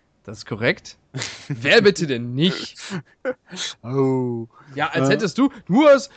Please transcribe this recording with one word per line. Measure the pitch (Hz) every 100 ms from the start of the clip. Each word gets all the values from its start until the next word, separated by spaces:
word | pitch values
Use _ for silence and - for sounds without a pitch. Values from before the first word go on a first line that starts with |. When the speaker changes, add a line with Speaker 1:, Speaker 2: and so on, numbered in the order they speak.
| _ _
Speaker 1:
Das | - 107
ist | -
korrekt. | 107 123 196 - - _
<laughs> | 131 - - -
Wer | 117 143 208
bitte | 202 - 156
denn | 120 120
nicht? | 127 180 - - - - 190 - _
Speaker 2:
<laughs> | 254 - _ 180 - -
Oh. | 117 135 135 131 123 117 117 _ -
Speaker 1:
Ja, | 139 151
als | 165 135
Speaker 2:
Äh. |
Speaker 1:
hättest | 208 202 -
du, | 277 214 -
du | 220 302
hast | 277 -